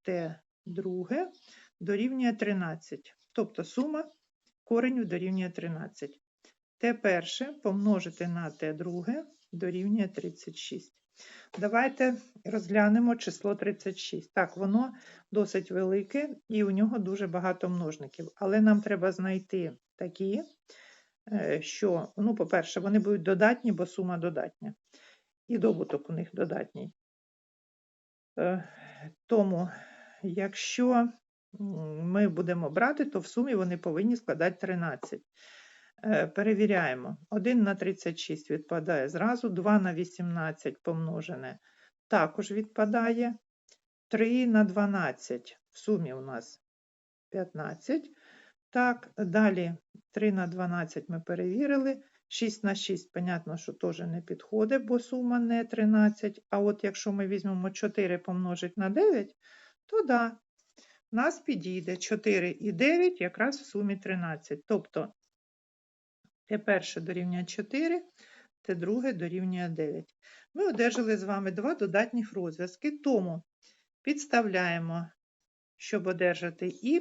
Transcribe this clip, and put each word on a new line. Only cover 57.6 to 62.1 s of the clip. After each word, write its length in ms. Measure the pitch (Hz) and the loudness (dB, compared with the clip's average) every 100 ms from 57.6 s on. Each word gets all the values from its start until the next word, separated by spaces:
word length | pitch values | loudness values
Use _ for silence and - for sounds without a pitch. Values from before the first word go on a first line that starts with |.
| 190 | -2
чотири 480 | 196 208 208 190 175 | -2 -4 0 0 -2
помножить 600 | - 180 180 175 175 208 | -2 -4 -2 -4 -6 -2
на 120 | 190 | 0
дев'ять, 460 | 226 427 269 - _ _ - - _ - | 4 6 4 0 _ _ -20 -20 _ -4
то 160 | 440 | 0
да, 360 | 302 240 233 226 _ _ _ _ - _ - | 4 4 2 -4 _ _ _ _ -20 _ -6
в 40 | 220 | 0
нас 240 | 285 - | 0 0
підійде 580 | - 214 185 185 170 185 | -4 -4 -2 -6 -4 -6
чотири 600 | - | -2